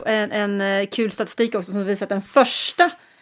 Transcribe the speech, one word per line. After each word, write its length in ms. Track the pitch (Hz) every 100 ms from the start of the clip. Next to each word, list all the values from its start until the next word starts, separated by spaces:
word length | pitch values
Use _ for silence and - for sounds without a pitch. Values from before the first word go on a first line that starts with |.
| -
en, 260 | 214 208
en, 300 | 208 202 202
eh, 260 | 196 196 202
kul 200 | - 214
statistik 440 | - - - 233 208
också 160 | 180
som 140 | 202 196
visar 200 | 196 196
att 40 |
den 120 | 196
första 720 | - 277 247 - - - 349 - _ _